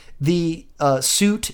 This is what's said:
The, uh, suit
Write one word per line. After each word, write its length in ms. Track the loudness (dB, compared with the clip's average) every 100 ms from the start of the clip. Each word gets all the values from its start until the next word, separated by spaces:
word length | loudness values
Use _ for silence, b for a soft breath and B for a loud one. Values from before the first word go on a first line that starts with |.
| b -4
The, 460 | 0 0 0 -4 -10 -2
uh, 220 | 0 2
suit 500 | 0 2 2 2 -6